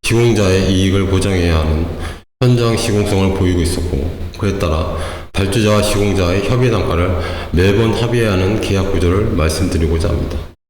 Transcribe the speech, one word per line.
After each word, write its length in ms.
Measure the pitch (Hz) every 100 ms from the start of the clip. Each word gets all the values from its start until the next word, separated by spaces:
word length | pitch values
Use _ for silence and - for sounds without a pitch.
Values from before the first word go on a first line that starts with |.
시공자의 680 | - 117 120 107 95 95 95
이익을 340 | 95 95 98 95
보장해야 520 | 95 95 95 85 80
하는 280 | 78 78 82 78 80 - - _
현장 340 | 127 120 117 110
시공성을 580 | - 104 101 98 95
보이고 260 | 92 92 87
있었고, 680 | 82 - - 67 80 - - -
그에 200 | 101 95
따라 380 | 85 78 87 82 - - -
발주자와 500 | - 95 117 104 104
시공자의 680 | 101 98 104 95 87 95 -
협의 220 | 127 127
단가를 460 | 107 80 82 92 87 - - -
매번 400 | 82 95 101 113
합의해야 380 | 107 117 120 113
하는 280 | 95 92 107
계약 320 | - 98 92
구조를 380 | 90 85 95 113
말씀드리고자 800 | 98 80 82 90 80 78 80 -
합니다. 300 | - - - - - _